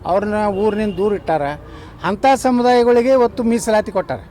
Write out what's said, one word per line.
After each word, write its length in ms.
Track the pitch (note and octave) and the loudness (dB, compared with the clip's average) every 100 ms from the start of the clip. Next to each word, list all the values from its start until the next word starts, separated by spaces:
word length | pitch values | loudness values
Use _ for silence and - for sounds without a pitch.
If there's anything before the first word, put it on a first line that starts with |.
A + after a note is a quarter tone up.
| - | 0
ಅವ್ರನ್ನ 300 | F#3 G#3 G#3+ G#3 G3 | -2 0 -2 -2 0
ಊರಿನಿಂದ 320 | G#3+ G3+ G#3+ F3 | -2 0 -4 -2
ದೂರ 120 | G#3 G3+ | -2 -2
ಇಟ್ಟಾರ, 240 | - D#3 C#3+ D3+ - - - - E3 | -2 -2 -2 -6 -14 -20 -20 -6 -4
ಅಂಥ 180 | G3+ C4+ C4 | 0 2 2
ಸಮುದಾಯಗಳಿಗೆ 680 | C4 B3 A#3+ B3 A#3+ A#3+ A#3+ C4+ | 2 2 4 4 4 2 4 2
ಇವತ್ತು 240 | A#3+ B3 A#3 | 2 0 0
ಮೀಸಲಾತಿ 420 | A3+ F3+ G#3+ G#3+ G3 | 0 0 0 0 -6
ಕೊಟ್ಟಾರ. 240 | D#3 A#2+ - | -6 -10 -10